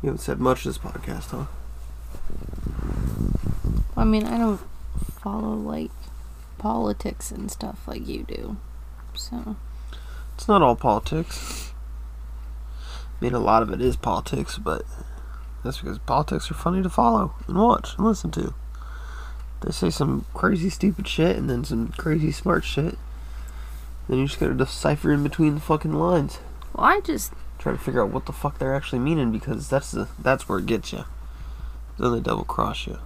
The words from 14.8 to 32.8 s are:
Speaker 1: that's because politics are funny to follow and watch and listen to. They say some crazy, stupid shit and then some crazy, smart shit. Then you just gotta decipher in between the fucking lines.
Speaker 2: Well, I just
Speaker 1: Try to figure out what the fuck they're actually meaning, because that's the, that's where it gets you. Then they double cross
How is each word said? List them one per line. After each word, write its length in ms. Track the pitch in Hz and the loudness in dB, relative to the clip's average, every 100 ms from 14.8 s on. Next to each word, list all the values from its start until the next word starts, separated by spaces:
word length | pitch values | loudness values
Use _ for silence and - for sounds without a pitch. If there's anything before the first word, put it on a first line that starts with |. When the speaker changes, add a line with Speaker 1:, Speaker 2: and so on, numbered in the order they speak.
| - - - - - - - - | -2 -8 -10 -10 -10 -10 -10 -8
Speaker 1:
that's 160 | 120 135 | -6 -6
because 180 | 139 - | -6 -6
politics 500 | - 131 151 - - | 0 0 2 -2 -2
are 60 | 156 | 0
funny 260 | - 185 | 2 2
to 80 | 185 | 2
follow 460 | - 233 220 196 - - | 4 6 6 2 -4 -2
and 100 | 180 | 4
watch 360 | 233 233 - - | 6 6 2 2
and 100 | 220 | 4
listen 240 | 208 165 | 4 0
to. 240 | 156 - - - - - - - - - - - - | -2 -4 -4 -10 -10 -10 -10 -10 -10 -8 -8 -8 -6
They 120 | - | -4
say 200 | - 180 | 2 2
some 340 | 165 139 131 - | 2 2 2 -2
crazy, 380 | - 185 196 180 | 0 4 4 2
stupid 360 | - 190 180 202 | 2 2 2 -2
shit 280 | - 165 - | 2 4 4
and 100 | 127 | 2
then 160 | 123 | 0
some 260 | 117 113 113 | 0 0 -2
crazy, 420 | - 165 156 156 | -2 0 2 2
smart 320 | 147 190 170 | 0 2 2
shit. 340 | - - 160 - - - - - - - - - - - - | 2 0 0 -2 -10 -10 -10 -8 -8 -10 -10 -10 -10 -10 0
Then 80 | 127 | 2
you 80 | 139 | 2
just 140 | - | 2
gotta 160 | 143 131 | 2 4
decipher 560 | 135 - 147 147 160 | 0 2 2 4 4
in 100 | 147 | 4
between 320 | 143 - 156 | 4 4 4
the 80 | 147 | 4
fucking 320 | - 156 156 | 2 2 2
lines. 460 | 151 170 180 139 - - - - | 2 6 6 4 -4 -12 -12 -8
Speaker 2:
Well, 120 | - 254 | 4 6
I 140 | 392 | 6
just 320 | 381 262 - - - - | 2 -2 -4 -8 -10 -4
Speaker 1:
Try 140 | - | -2
to 40 | - | 0
figure 240 | - 131 | 0 2
out 80 | 101 | 2
what 160 | 135 - | 2 -4
the 80 | |
fuck 240 | - 143 - | -2 -4 0
they're 160 | 135 | 0
actually 240 | 139 - 127 | 0 0 0
meaning, 340 | 135 160 123 | 2 4 4
because 380 | 110 - 113 - | 0 -2 -4 2
that's 220 | 135 - | 0 2
the, 160 | - 101 - | -4 -4 0
that's 320 | 127 131 - | 2 2 2
where 80 | 98 | 0
it 80 | 95 | 2
gets 260 | 113 - | 0 0
you. 120 | - - - - - - - - - - - | -8 -8 -10 -10 -10 -10 -8 -8 -10 -12 0
Then 120 | 123 | 2
they 80 | 117 | 2
double 240 | - 52 | 0 0
cross 440 | - - - - | -2 0 0 -2